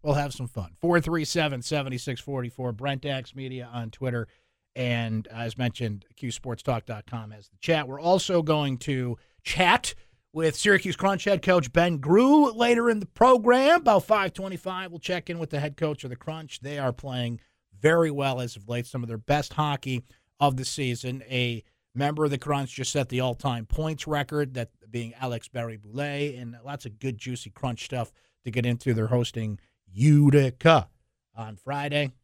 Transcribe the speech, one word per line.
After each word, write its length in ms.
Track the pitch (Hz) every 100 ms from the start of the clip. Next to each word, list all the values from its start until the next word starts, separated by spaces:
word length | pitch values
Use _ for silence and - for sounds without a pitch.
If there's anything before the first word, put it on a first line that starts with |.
We'll 120 | 147
have 180 | 143 143
some 120 | - 123
fun. 300 | - 85 -
Four 220 | 170 175
three 240 | 156 165
seven, 380 | 147 175 151 131
seven 360 | - 151 135 123
six 220 | - 120
forty-four, 520 | - 135 120 - 127
Brent 320 | 110 139 135 143
Axe 280 | 131 123
Media 340 | 135 131 127 120
on 180 | 120 113
Twitter, 380 | - 127 120 110 _ _ _ _ -
and, 500 | 123 117 113 110 -
uh, 80 | 113
as 220 | 117 110
mentioned, 460 | 120 - 117 101 _
Q 160 | _ 123
Sports 320 | - 131 113
Talk 220 | - 120
dot 220 | - 107 -
com 240 | 117 107
has 160 | 107 -
the 80 | _
chat. 320 | - 160 139
We're 120 | 139
also 420 | 165 185 - 175
going 360 | 156 151 143 127
to 360 | - 131 123 117 _ _
chat 520 | - 160 180 214 - - - _ _
with 220 | 156 160
Syracuse 420 | - 208 190 185 -
Crunch 280 | 190 196
head 160 | 202 196
coach 300 | - 180 123
Ben 240 | 170 175 156
Grew 560 | 139 190 262 302 285
later 380 | 226 240 240 233
in 100 | 214
the 60 | 190
program. 760 | - 247 254 220 247 277 349
About 240 | 262 202
five 300 | - 214 190
twenty-five, 560 | - 190 175 185 185 185
we'll 80 | 170
check 300 | - 180 -
in 80 | 170
with 120 | 160
the 100 | 143
head 180 | 147 143
coach 260 | 156 147
of 60 | 131
the 60 | 123
Crunch. 440 | - 160 156 -
They 180 | 139 143
are 140 | 135
playing 480 | 123 139 127 120 117 _ _ _ 98
very 300 | 151 170 165
well 280 | 139 139 127
as 140 | 120 104
of 120 | 101
late, 180 | 120 117
some 160 | 131
of 60 | 117
their 100 | 113
best 360 | - 147 -
hockey 500 | - 151 143 135 127 - _ _ _
of 180 | 143 131
the 60 |
season. 580 | 131 - 131 120 127 131 120
A 340 | 127 123 113 _ _ _
member 300 | 120 143 151
of 60 | 151
the 80 | 139
Crunch 360 | 147 143 131
just 180 | - 131
set 160 | 147 127
the 120 | 123
all-time 460 | 127 120 139 120 110
points 400 | - 160 151 -
record, 480 | 147 135 147 135
that 160 | 127 117 _ 110
being 240 | 120 117
Alex 340 | 117 131 117 -
Barré-Boulet, 880 | 123 117 110 104 117 143 143 147 123
and 200 | 120 120
lots 220 | 127 143 120
of 120 | 107
good, 200 | 131 110
juicy 320 | 127 123 107
Crunch 340 | - 131 117
stuff 280 | - 127 113 _ _ _
to 60 | 120
get 140 | 117
into. 300 | 120 117 135
They're 140 | 113 110
hosting – 500 | 123 120 117 110 101 _ _ _
Utica 960 | 92 147 147 147 143 131 - 165 156 - _ _ _ _ 113
on 200 | 110 104
Friday. 560 | 131 143 143 147 139 _